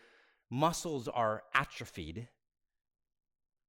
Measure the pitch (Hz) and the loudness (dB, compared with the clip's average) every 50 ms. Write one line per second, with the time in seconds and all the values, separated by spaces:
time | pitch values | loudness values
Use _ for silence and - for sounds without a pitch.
0 | - - - - _ _ _ _ _ - 117 131 156 165 165 - - 175 151 135 | -20 -20 -20 -20 _ _ _ _ _ -4 0 2 4 4 2 0 -2 -4 -4 -4
1 | 113 - - 120 113 110 107 107 - - - 131 139 - - - - - - - | -4 -2 2 2 4 4 2 0 -2 0 2 2 2 0 -4 -12 -12 -10 -8 -8
2 | 82 76 82 107 123 - _ _ _ _ _ _ _ _ _ _ _ _ _ _ | -8 -6 -6 -8 -10 -12 _ _ _ _ _ _ _ _ _ _ _ _ _ _
3 | _ _ _ _ _ _ _ _ _ _ _ _ _ | _ _ _ _ _ _ _ _ _ _ _ _ _